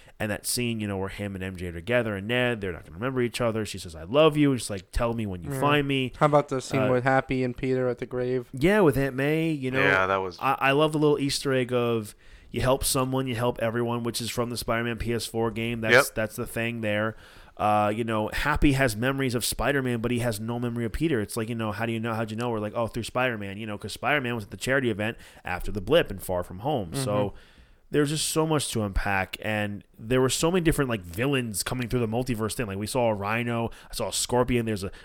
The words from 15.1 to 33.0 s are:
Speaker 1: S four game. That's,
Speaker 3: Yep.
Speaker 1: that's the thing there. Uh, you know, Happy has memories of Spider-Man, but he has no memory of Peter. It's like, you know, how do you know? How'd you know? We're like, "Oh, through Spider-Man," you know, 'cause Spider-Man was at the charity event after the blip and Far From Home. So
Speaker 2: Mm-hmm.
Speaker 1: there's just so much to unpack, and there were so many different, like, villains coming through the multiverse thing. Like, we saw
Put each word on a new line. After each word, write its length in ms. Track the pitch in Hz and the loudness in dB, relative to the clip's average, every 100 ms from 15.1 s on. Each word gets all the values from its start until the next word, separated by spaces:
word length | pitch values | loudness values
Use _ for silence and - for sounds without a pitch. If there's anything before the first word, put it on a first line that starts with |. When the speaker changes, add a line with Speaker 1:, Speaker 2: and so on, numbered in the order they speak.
Speaker 1:
S 100 | 117 | -4
four 260 | - 113 113 | -2 -2 -2
game. 300 | 107 113 120 | -2 -4 -2
That's, 140 | 110 | 4
Speaker 3:
Yep. 100 | 120 135 | 6 6
Speaker 1:
that's 220 | - 110 - | 0 -4 -4
the 100 | 113 | -6
thing 360 | 117 117 117 | -4 -4 -2
there. 340 | 107 104 110 110 - - - - | -2 0 -2 -4 -16 -20 -20 -2
Uh, 340 | 104 104 104 | 2 4 2
you 100 | 107 | 0
know, 240 | 113 110 107 | -2 -2 -2
Happy 400 | - 143 151 151 | -2 0 4 4
has 220 | 135 135 104 | 4 2 2
memories 380 | 127 135 131 | -2 0 -2
of 100 | 117 | -2
Spider-Man, 560 | - - 117 139 127 120 | -2 -2 0 0 0 -2
but 100 | 120 | 0
he 80 | 120 | 0
has 200 | 120 104 | 0 -2
no 180 | 110 120 | -4 -4
memory 260 | 120 117 | -4 -2
of 80 | 117 | -4
Peter. 280 | - 160 120 | -2 0 0
It's 160 | 101 117 | -2 -4
like, 120 | 113 | -4
you 60 | |
know, 180 | 117 110 | -4 -4
how 140 | 104 117 | -2 -2
do 60 | |
you 80 | 113 | -2
know? 120 | 117 | -2
How'd 180 | 113 110 | -2 -4
you 60 | 110 | -4
know? 140 | 120 | -2
We're 80 | 110 | -2
like, 140 | 104 117 | -4 -2
"Oh, 120 | 113 | -4
through 160 | 123 | -4
Spider-Man," 520 | 107 127 127 110 98 98 | -4 -2 0 -2 -8 -8
you 100 | 110 | -8
know, 120 | 104 | -8
'cause 140 | 104 | -10
Spider-Man 420 | - 117 147 123 | -6 0 0 0
was 100 | 120 | -4
at 60 | 101 | -6
the 60 | 98 | -8
charity 320 | - 139 123 | 0 0 2
event 260 | 101 107 - - - - | 0 -2 -4 -14 -14 -8
after 260 | 87 - | -6 -4
the 80 | 101 | -4
blip 300 | 95 165 - | 2 2 2
and 100 | 95 | -6
Far 200 | - 90 | -4 -4
From 160 | 90 92 | -4 -6
Home. 320 | 131 139 87 | -4 -2 -2
So 160 | 135 127 104 101 | -4 0 0 0
Speaker 2:
Mm-hmm. 80 | - - - - _ - | -4 -20 -20 -20 _ -4
Speaker 1:
there's 180 | 143 147 | 0 2
just 180 | 151 - | 0 -2
so 160 | 160 160 | 0 2
much 240 | 151 - | 2 0
to 100 | 117 | -2
unpack, 540 | 104 92 104 98 92 - | 0 0 0 0 0 -4
and 420 | 107 107 104 101 - - | -4 -2 -2 -6 -14 -14
there 220 | 110 127 | 0 2
were 80 | 131 | 4
so 200 | - 165 | 2 2
many 120 | 185 | 2
different, 240 | 160 147 135 | 2 2 0
like, 140 | 113 | -2
villains 600 | 87 85 131 139 120 95 | -4 -4 0 0 -2 -4
coming 260 | - 127 117 | -4 -4 -2
through 120 | 127 | 0
the 80 | 117 | 0
multiverse 460 | 117 127 110 107 | 0 -2 -2 -2
thing. 120 | - 110 | -4 -4
Like, 120 | 95 | -4
we 80 | 107 | -2
saw 240 | 131 | 2